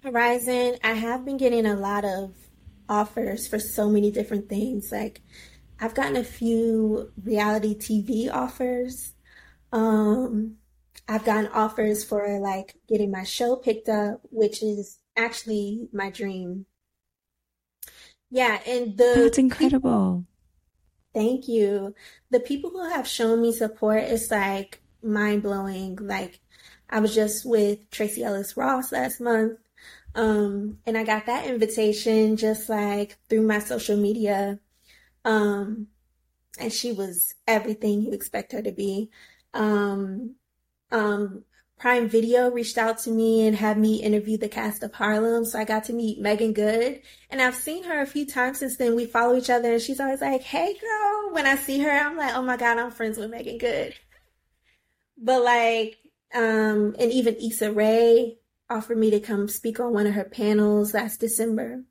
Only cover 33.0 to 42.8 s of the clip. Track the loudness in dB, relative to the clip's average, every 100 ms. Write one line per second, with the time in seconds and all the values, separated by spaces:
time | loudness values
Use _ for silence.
33 | -4 -8 _ 2 4 2 -2 -6 0 2
34 | 2 0 0 0 -2 -4 _ _ _ -20
35 | _ _ 0 2 2 0 -4 -8 -10 _
36 | _ _ _ _ _ -10 -8 -6 -6 -4
37 | -6 -4 -6 -4 0 0 0 -4 0 0
38 | 0 -4 -6 -8 -8 -6 -6 -4 -4 -4
39 | -6 _ -20 _ _ -2 2 2 0 -2
40 | -4 -6 -10 -14 _ _ _ _ _ -2
41 | 0 0 -4 -6 -18 _ _ _ 2 2
42 | 4 2 4 4 4 0 -4 0